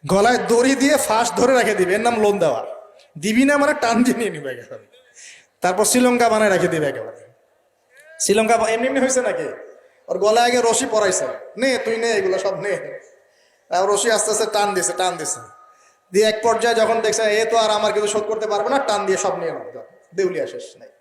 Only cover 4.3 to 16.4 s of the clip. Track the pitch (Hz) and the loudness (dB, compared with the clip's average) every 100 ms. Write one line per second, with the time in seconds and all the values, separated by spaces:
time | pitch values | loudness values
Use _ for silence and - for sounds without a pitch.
4.3 | 160 139 120 117 117 - _ _ - - | -6 -10 -12 -14 -20 -20 _ _ -20 -20
5.3 | - _ _ 180 185 208 247 247 247 240 | -20 _ _ -2 0 2 4 4 4 4
6.3 | 214 214 185 175 160 147 127 110 - - | 4 2 2 2 0 -2 -4 -10 -14 -20
7.3 | _ _ _ _ _ _ _ - - - | _ _ _ _ _ _ _ -20 -8 0
8.3 | 202 220 226 220 226 254 269 254 254 226 | 0 2 2 0 -2 -2 0 0 0 -2
9.3 | 170 147 - - - _ _ - 180 202 | -4 -6 -10 -18 -20 _ _ -8 -2 2
10.3 | 220 240 247 233 220 269 220 202 180 - | 4 2 2 2 0 0 0 0 0 -4
11.3 | - - - 262 247 - 226 233 214 190 | -8 -14 -4 -2 -2 -2 -2 0 0 0
12.3 | 185 202 185 202 180 - - - _ _ | -2 -2 -6 -6 -6 -8 -16 -20 _ _
13.3 | _ _ _ _ 175 196 202 220 220 - | _ _ _ _ -2 0 0 2 0 0
14.3 | 214 214 208 202 190 170 170 185 175 147 | -2 -2 0 0 0 -4 -2 -4 -4 -8
15.3 | - 117 - - _ _ _ _ 185 220 | -8 -12 -20 -20 _ _ _ _ 2 2
16.3 | 214 | 2